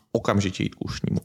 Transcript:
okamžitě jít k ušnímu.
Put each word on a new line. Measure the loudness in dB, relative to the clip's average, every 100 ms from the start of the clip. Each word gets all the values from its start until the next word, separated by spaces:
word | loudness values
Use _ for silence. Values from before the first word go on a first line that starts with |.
| _
okamžitě | 0 2 2 2 0
jít | -4 -4
k | -8
ušnímu. | -4 -2 -2